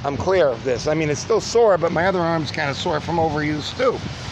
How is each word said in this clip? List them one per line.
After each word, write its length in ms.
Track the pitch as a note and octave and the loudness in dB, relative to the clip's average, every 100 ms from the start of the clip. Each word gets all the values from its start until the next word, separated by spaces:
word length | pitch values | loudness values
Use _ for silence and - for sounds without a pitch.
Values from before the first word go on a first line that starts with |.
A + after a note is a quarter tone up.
I'm 120 | C#3 C#3 | -6 -2
clear 320 | F3+ F#3+ C#3+ | 0 4 2
of 160 | A2+ | 2
this. 240 | B2+ A#2 D3+ | -2 -2 0
I 60 | |
mean, 160 | D#3 D3+ | 0 0
it's 100 | C#3+ | -2
still 200 | - G#3+ | 0 0
sore, 380 | - A3+ A3+ F3 | 2 4 6 4
but 140 | E3 | 2
my 160 | D#3+ F#3 | 2 2
other 100 | F#3 | 2
arm's 320 | E3 E3 C#3 | 0 0 -2
kinda 240 | - C#3+ | -4 -4
sore 240 | C3+ F3+ D3+ | -2 -2 -2
from 200 | C3 E3 | -2 0
overuse, 580 | D#3+ D3 D3+ D3+ C3+ - | 0 0 -2 -4 -6 -2
too. 180 | B3+ D#3+ - - - | 0 0 -6 -10 -10